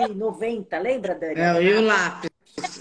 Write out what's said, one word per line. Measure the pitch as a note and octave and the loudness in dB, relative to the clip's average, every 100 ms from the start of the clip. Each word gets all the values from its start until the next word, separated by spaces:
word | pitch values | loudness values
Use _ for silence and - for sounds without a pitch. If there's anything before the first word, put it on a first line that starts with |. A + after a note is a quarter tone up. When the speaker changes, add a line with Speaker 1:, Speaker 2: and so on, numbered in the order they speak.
| A#3+ | -2
Speaker 1:
noventa, | G3 A3 F3+ A3+ A3+ - E3 | -2 -4 -4 -4 -4 -4 -4
lembra, | G#3+ C4 G3 | -2 -2 -2
Dani? | E3+ E3 D#3 | -4 -4 0
Speaker 2:
É, | F3 E3+ | 2 4
e | F3+ | 4
o | G#3+ | 4
lápis? | A3 G3+ F3 F3+ E3+ - _ - F#4 - | 4 2 0 -4 -10 -12 _ -10 -10 -4